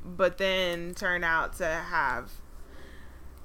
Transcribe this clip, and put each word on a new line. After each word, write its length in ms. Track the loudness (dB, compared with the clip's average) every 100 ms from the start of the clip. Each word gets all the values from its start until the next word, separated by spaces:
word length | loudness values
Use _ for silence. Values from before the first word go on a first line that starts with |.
| -6
but 320 | 4 4 4
then 560 | 2 4 2 0 -4
turn 300 | -2 0 2
out 300 | 4 4 2 0
to 80 | 0
have 680 | 0 0 2 2 2 -4 -10 -12 -12 -12 -12 -12 -12 -12 -12 -12 -12